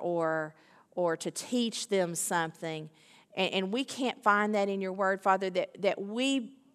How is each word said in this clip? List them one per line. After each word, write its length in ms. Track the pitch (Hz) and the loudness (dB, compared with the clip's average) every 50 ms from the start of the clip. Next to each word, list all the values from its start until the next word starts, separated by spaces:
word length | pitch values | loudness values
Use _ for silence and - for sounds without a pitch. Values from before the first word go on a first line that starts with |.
or, 540 | - 175 175 170 165 160 160 160 156 156 156 - - - - - - _ - | -4 -2 0 0 0 0 0 0 -2 -4 -8 -16 -20 -20 -20 -20 -20 _ -2
or 200 | - 180 170 165 160 | 0 0 2 0 0
to 120 | - 175 | -4 -6
teach 600 | 156 - - - 240 247 240 226 - - - - | -6 -6 -8 -2 0 0 0 0 -2 -6 -4 0
them 260 | 202 196 180 170 170 | 2 2 2 0 0
something, 760 | 160 - - 190 175 165 160 156 - - 165 160 156 156 156 - _ - - - - - _ - | -4 -4 0 0 0 0 -2 -6 -8 -8 -8 -8 -8 -10 -12 -16 _ -20 -20 -20 -20 -20 _ -2
and, 180 | - 190 - - | -2 -2 0 0
and 180 | 190 190 190 | 0 -2 0
we 120 | 202 247 277 | -2 -2 -2
can't 400 | 262 - - 269 240 - - - | -4 -4 -4 -4 -4 -4 0 4
find 320 | 214 202 208 208 208 214 | 4 4 4 4 2 2
that 120 | 208 202 202 | 2 2 2
in 140 | 196 196 | 0 -2
your 120 | 190 190 185 | -4 -4 -2
word, 280 | 196 202 190 196 190 | 0 2 2 2 2
Father, 300 | - 202 190 190 196 190 | 4 4 4 4 4 0
that, 280 | 180 185 165 - - - 180 | 0 -2 -2 -2 -6 -2 0
that 180 | 196 - - | 0 0 0
we 520 | 202 202 214 240 262 269 269 269 233 - - - _ _ | -4 -6 -2 0 0 2 0 0 -2 -6 -14 -20 _ _